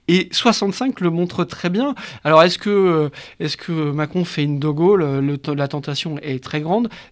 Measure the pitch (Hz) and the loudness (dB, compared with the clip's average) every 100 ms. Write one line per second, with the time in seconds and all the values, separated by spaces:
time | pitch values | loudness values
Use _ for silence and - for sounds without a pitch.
0 | - 180 180 - 240 214 202 190 262 - | 2 2 2 0 2 2 -2 -2 -4 -2
1 | 180 165 175 - 175 - 175 185 285 269 | 0 0 -2 -2 -6 -4 -2 0 -2 -4
2 | - - 151 156 175 175 208 202 185 160 | -10 -6 4 6 6 2 0 2 4 2
3 | 151 - - - 156 - - 160 147 143 | 0 -4 -16 -8 -6 -6 -4 -2 -2 -2
4 | 151 180 175 - 147 143 151 147 180 202 | -2 -2 -2 -2 -2 0 -2 2 4 4
5 | 151 139 139 143 147 143 139 147 143 143 | 2 0 0 -2 -4 -2 -2 -4 -6 -6
6 | 170 147 151 131 - 151 151 208 233 - | -6 -8 -6 -8 -6 -6 -2 0 -2 -6
7 | - | -10